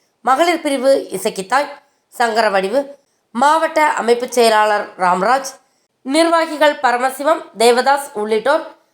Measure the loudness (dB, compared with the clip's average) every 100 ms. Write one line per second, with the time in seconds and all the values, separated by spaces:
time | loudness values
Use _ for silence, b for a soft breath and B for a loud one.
0 | _ _ 0 2 2 0 -2 0 2 2
1 | 0 -6 -6 -6 -2 -2 -2 -8 _ _
2 | _ -4 -2 0 0 0 0 -2 -4 -12
3 | _ _ _ 0 2 2 0 0 0 0
4 | 0 0 0 0 2 4 2 0 -4 -2
5 | 0 0 0 0 -2 -14 _ _ _ _
6 | -2 2 2 2 -2 0 0 2 -2 0
7 | -2 -2 -2 -2 -4 0 2 4 2 0
8 | -2 -8 -4 -2 0 0 -2 -16 _